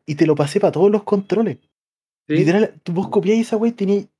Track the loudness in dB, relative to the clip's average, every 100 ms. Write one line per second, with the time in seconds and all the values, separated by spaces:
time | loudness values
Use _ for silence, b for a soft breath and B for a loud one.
0 | -8 0 0 2 0 0 0 2 2 2
1 | 0 -4 -2 -2 -2 -6 _ _ _ _
2 | _ _ -4 0 2 2 0 -4 -8 -6
3 | -2 -2 0 0 0 -2 -2 -2 -2 -2
4 | -4